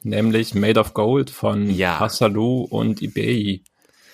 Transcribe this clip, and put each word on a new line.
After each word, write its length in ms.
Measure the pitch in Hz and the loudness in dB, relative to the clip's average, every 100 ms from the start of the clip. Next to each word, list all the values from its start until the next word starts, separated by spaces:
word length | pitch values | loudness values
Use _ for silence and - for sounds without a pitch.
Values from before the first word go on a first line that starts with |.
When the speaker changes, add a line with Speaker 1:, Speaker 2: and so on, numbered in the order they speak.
Speaker 1:
nämlich 540 | - 104 110 110 113 101 | -4 0 2 2 0 0
Made 240 | 101 113 | 2 4
of 120 | 107 | 2
Gold 380 | - 107 135 131 | 0 0 0 -2
von 400 | - 104 104 101 | -4 -2 0 0
Speaker 2:
Ja. 300 | 92 92 80 | 0 0 0
Speaker 1:
Hasalu 640 | 107 - 113 104 117 127 | -2 0 0 2 0 0
und 380 | - 110 113 110 | -2 -2 -2 -2
Ibei. 640 | - 107 110 120 101 95 - _ _ _ - | -4 -4 -2 -2 -2 -4 -10 _ _ _ -20